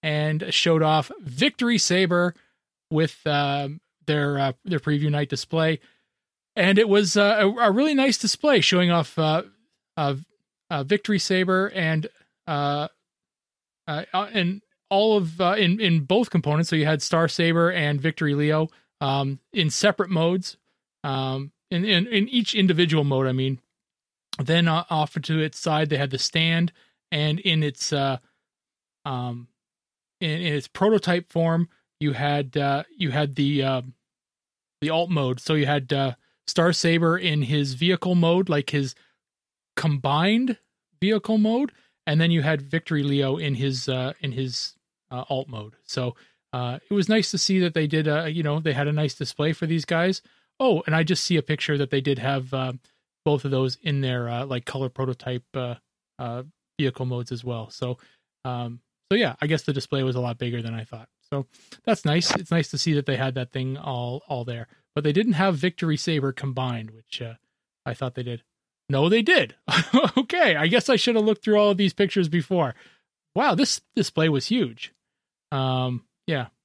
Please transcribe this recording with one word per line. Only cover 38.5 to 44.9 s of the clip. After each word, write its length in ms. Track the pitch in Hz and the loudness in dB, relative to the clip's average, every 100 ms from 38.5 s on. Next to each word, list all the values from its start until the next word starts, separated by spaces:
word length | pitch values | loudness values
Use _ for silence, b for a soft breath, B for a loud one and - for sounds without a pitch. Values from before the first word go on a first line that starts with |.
| 147 139 | 0 0
his 240 | 147 139 - b b _ _ _ _ _ - | -2 -4 -8 b b _ _ _ _ _ -4
combined 840 | 160 143 139 147 185 220 262 226 _ _ _ _ | -2 0 0 2 2 2 0 -4 _ _ _ _
vehicle 380 | 185 214 - 220 | 0 0 2 2
mode, 340 | 214 233 285 b b b - | 2 2 -2 b b b -2
and 140 | 156 | 2
then 100 | 165 | 4
you 120 | 170 | 2
had 200 | 143 156 | 2 -2
Victory 400 | 139 165 - 151 | -2 -6 -2 -2
Leo 340 | 143 139 135 147 | 0 0 0 -2
in 180 | 151 | -4
his, 340 | 131 135 131 - | -2 -2 -4 -4
uh, 260 | 127 127 - | -4 -4 -6
in 120 | 143 | -8
his, 420 | 123 131 120 - _ _ | -6 -6 -6 -10 _ _